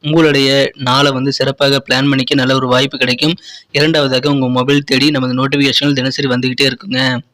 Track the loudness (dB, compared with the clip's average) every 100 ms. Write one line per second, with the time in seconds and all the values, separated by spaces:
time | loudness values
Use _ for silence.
0 | 0 2 4 4 2 2 0 -2 -2 2
1 | 2 0 -2 -2 -2 0 0 0 0 0
2 | 0 0 0 0 2 0 2 0 0 -2
3 | -2 0 -2 -4 -10 -20 _ -2 0 2
4 | 0 0 0 0 0 0 2 0 2 0
5 | 2 0 -2 -2 -2 0 0 0 0 0
6 | -2 -4 -2 0 -2 0 -2 -2 -6 -2
7 | -2 -2 -6